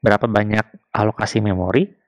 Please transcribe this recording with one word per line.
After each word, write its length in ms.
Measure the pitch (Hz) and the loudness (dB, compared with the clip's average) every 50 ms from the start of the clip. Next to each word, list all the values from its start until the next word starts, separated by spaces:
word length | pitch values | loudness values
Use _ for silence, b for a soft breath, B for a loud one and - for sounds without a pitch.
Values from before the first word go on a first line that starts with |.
| - | 2
berapa 240 | 110 104 104 - 117 | 2 0 2 0 0
banyak 640 | 107 104 107 104 107 107 110 _ - - _ _ - | 0 0 2 2 0 -2 -2 _ -10 -20 _ _ -2
alokasi 480 | - 107 110 - - 104 - - 113 | 0 0 0 0 -2 -6 -2 -2 0
memori? 480 | 107 104 95 92 90 90 - 135 185 202 - _ _ | 0 0 0 0 -2 0 0 0 0 0 -6 _ _